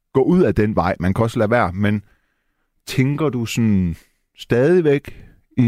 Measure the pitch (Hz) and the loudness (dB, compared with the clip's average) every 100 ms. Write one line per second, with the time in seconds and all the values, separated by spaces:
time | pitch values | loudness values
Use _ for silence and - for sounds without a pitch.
0 | _ 131 135 175 156 - 107 90 85 - | _ 0 2 2 2 2 0 0 -2 -2
1 | 87 95 113 120 107 120 98 90 104 104 | -2 0 -2 -2 0 0 -2 -2 -2 -2
2 | - _ _ _ _ _ _ _ - - | -6 _ _ _ _ _ _ _ -8 -2
3 | 131 143 151 123 113 - 113 101 90 80 | -2 -2 -2 -4 -4 -2 0 2 0 -4
4 | _ _ _ _ - 120 139 180 160 143 | _ _ _ _ -4 0 2 2 2 -2
5 | - - - _ _ - | -4 -16 -20 _ _ -2